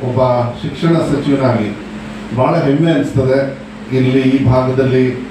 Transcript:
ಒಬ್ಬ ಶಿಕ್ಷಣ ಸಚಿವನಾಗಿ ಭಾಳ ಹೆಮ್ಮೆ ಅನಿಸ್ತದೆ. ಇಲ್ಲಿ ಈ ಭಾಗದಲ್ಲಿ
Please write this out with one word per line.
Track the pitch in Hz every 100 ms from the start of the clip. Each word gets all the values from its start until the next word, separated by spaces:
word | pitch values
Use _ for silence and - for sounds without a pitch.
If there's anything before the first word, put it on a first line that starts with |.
| 127
ಒಬ್ಬ | 117 127 120 120 -
ಶಿಕ್ಷಣ | - - 165 165
ಸಚಿವನಾಗಿ | - 143 143 139 131 110 104 - - - - - - 117
ಭಾಳ | 127 -
ಹೆಮ್ಮೆ | 139 139 170
ಅನಿಸ್ತದೆ. | 285 - 139 131 135 139 - - - - 127
ಇಲ್ಲಿ | 127 131
ಈ | 131 135
ಭಾಗದಲ್ಲಿ | 127 127 127 131 131 127 127 120 -